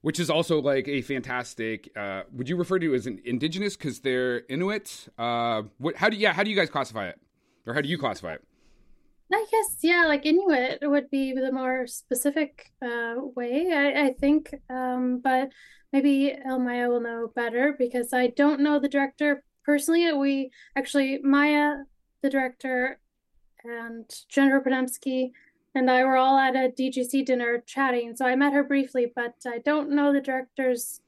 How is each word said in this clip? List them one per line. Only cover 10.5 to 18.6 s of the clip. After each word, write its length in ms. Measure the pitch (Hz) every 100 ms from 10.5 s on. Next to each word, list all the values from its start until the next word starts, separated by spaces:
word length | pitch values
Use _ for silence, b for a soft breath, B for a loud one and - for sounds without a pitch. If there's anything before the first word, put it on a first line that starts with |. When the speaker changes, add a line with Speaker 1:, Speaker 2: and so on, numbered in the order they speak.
| 277 254 -
Speaker 2:
would 260 | 294 285 277
be 240 | 277 262
the 180 | 262 262
more 360 | 262 254 262 247
specific, 840 | - - 254 285 285 294 - - _
uh, 320 | 247 233 233 233
way, 540 | 269 247 240 262 359
I, 360 | 311 285 277 277
I 40 |
think. 400 | 254 277 302 311 277 _
Um, 520 | 254 254 254 254 247
but 280 | 262 262 269 B B B _
maybe 460 | 277 285 269 277 262 262
Elle 140 | 262
Maya 280 | 247 247 247
will 140 | 240
know 300 | 233 233 226 240
better 380 | 233 233 277 285
because 380 | 247 247 240
I 140 | 254 247
don't 340 | 240 285 285